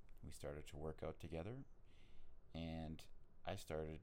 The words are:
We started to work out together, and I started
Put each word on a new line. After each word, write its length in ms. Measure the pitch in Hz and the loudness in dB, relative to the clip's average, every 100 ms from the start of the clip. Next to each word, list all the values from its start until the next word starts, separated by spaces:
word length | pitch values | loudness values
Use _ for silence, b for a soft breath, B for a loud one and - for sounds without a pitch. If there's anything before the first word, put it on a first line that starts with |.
| - - | -2 -4
We 80 | 78 | -4
started 340 | - 69 73 76 | -2 0 0 0
to 100 | 73 | 2
work 220 | 78 78 78 | 2 4 2
out 140 | 80 | 0
together, 380 | 80 80 87 127 139 - - B B B B B - | 0 2 2 0 -4 -8 -10 B B B B B -4
and 500 | 80 82 80 78 80 - - - - - | 0 2 2 2 0 -2 -4 -4 -2 0
I 120 | 92 | 2
started 420 | - 78 78 78 | 4 4 4 2